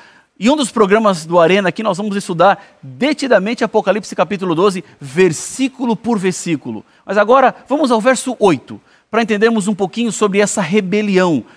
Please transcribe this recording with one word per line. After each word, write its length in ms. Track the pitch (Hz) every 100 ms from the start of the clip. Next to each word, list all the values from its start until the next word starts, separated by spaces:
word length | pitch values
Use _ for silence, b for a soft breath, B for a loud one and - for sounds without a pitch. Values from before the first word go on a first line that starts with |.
| b b b -
Em 120 | 196
um 60 | 302
dos 160 | 254
programas 540 | - 196 214 214 180 160
do 140 | 175
Arena 300 | 165 190 190
aqui, 140 | -
nós 140 | 220 175
vamos 200 | 214 196
estudar 600 | 190 170 180 185 - _
detidamente 840 | 135 127 262 302 277 220 190 240
Apocalipse 520 | 220 214 202 202 - -
capítulo 400 | 175 202 190 165
doze, 280 | 202 185 b b
versículo 960 | 139 143 185 156 - - 262 - 254 220
por 220 | 220 226
versículo. 680 | 185 - - 151 127 110 - b b
Mas 120 | 202
agora, 380 | 202 262 254 - B
vamos 240 | 277 285
ao 100 | 233
verso 340 | 220 254 - 233
oito. 420 | 202 143 - 107 b b b
Pra 120 | 214
entendermos 460 | 226 208 226 226 190
um 80 | 190
pouquinho 360 | 190 - 233
sobre 280 | 185 214 190
essa 220 | 208 -
rebelião, 840 | 165 208 185 208 214 185 185 143 -